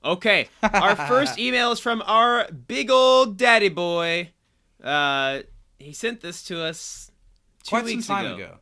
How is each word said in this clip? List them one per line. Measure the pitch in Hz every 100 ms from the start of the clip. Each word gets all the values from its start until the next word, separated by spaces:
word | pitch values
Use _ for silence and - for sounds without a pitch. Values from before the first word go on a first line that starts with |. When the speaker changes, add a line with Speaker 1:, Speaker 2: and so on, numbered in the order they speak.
Speaker 1:
Okay. | 131 180 220 190 113 _
Our | 214 202 190
Speaker 2:
<laughs> | 202 143
Speaker 1:
first | 254 285 -
email | 247 247 240
is | 226
from | 240 226
our | 202 220 240 240 -
big | 147 120 247 269
old | 262 262 262 262 190
daddy | 247 226 202
boy. | 160 175 170 170 170 170 _ _ _ _ _
Uh, | - 147 143 139 135 135 - - _ _
he | 143
sent | 147 226 233
this | 170 175
to | - 170
us | 160 156 - - - _ _ _ _ _
two | -
Speaker 2:
Quite | 226
some | 233
Speaker 1:
weeks | 220 -
Speaker 2:
time | 196
Speaker 1:
ago. | 104
Speaker 2:
ago. | 92 92 -